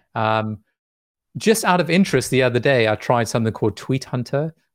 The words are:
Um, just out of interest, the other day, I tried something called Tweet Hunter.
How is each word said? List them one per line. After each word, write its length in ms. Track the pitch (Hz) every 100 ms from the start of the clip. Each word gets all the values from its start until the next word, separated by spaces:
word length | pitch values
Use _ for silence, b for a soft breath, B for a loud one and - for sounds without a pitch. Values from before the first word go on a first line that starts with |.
| _ 117
Um, 440 | 110 110 110 107 _ _ _ _ _ _ _ -
just 280 | - 220 214
out 160 | 180
of 100 | 170
interest, 400 | 175 190 131 -
the 120 | 127
other 180 | 127 120
day, 280 | 143 131 110
I 60 | 107
tried 340 | - 123 117
something 240 | 123 113
called 240 | - 113 -
Tweet 280 | - 135 -
Hunter. 500 | 127 120 139 156 - _